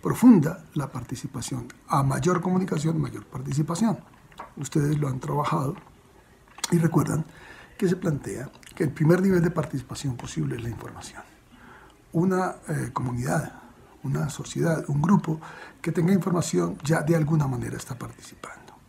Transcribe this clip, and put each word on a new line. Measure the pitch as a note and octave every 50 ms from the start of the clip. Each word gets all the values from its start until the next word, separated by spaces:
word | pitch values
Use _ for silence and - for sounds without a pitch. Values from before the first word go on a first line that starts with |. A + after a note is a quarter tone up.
| -
profunda | E3+ C#3+ - - B3+ A#3 F3+ C#3 D3+ E3+ - - - -
la | D3+ C#3 -
participación. | - B2 A#2 - C3+ - - C3+ - B2 A#2 - C#3 B2 A#2+ - - - - -
A | - C#3+ C#3
mayor | C#3 C3+ C3+ C3+ F3 F3+ E3+
comunicación, | - F#3 F3+ F#3 F#3+ - F#3 D#3 C#3+ D#3+ E3 D#3
mayor | C#3+ B2 A2+ - -
participación. | - - B2+ C3 C#3 C#3 C#3 D#3 D3 E3+ E3+ A3+ A#3 F3 - - - - - - - - - - - -
Ustedes | - D3 - - D#3+ C#3+ C#3+ D3+ D3
lo | D3 C#3
han | B2+ C3
trabajado | - D3 C#3+ C#3+ D3 - D#3 D#3+ C3+ C#3 - - - - - - _ - - - - _ - _ _ - - - - - -
y | E3
recuerdan | D#3+ E3 - D#3+ - - - D3+ D#3 - - - - - - - - - - -
que | G#3+ F3+
se | F#3
plantea | F#3 - E3 D3+ C3+ - A#2 G2 G#2 A#2+ A2+ - - - - -
que | - E3
el | D3
primer | - - D#3 D3 E3+ F3+ F#3
nivel | G3 F#3+ F3+ E3
de | F3+
participación | F3 D#3 D3+ - - C3+ B2 - B2 - - C#3 B2
posible | B2 - - - D#3+ D#3 C#3 C3
es | B2 A2
la | A#2
información. | A2 - - - - - - - - - - - - - _ _ - - - - - - - - - _ _ _ -
Una, | E3+ E3 F#3+ F#3 F#3 F#3 F3+ - - - -
eh, | D#3+ C#3 C3 A#2+ -
comunidad, | - B2 B2+ A#2+ A#2+ B2 C#3+ E3 E3 C#3 - - - - - - - - - - - -
una | C#3 - D2+ - -
sociedad, | - - - - - - - E2 D#2+ D#2 - -
un | C#3+ C#3+
grupo | D3 E3+ G#3 - - - D#3+ D#3 - - - - - - - -
que | - F3
tenga | D#3+ F#3 E3 F3 G3
información | F#3+ D#3+ F#3+ E3+ F3 D#3+ - - F3+ F3 E3+ E3+ - -
ya | C#3 E3 - D3+
de | D3 E3+
alguna | E3 D#3 C#3+ E3 D#3 C#3+ C3+
manera | B2+ A#2+ A2+ A2+ -
está | - - - B2+ A#2
participando. | A#2+ A#2 - - - - - - - - - - - - - - -